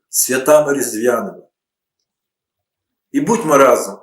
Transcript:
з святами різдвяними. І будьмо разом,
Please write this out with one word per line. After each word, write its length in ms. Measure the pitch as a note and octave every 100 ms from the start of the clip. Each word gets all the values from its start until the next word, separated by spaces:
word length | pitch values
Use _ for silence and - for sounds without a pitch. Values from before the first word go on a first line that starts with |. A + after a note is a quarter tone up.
| _
з 160 | -
святами 500 | - C3 C3 D3+ D3
різдвяними. 680 | C#3 A#2+ G#2+ B2 A#2 G2 F2 - _ _ _ _ _ _ _ _ _ _ _ _ _ _ _ _
І 80 | C#3
будьмо 380 | E3 A3+ D#3 C#3
разом, 400 | C3+ A#2+ G2 G2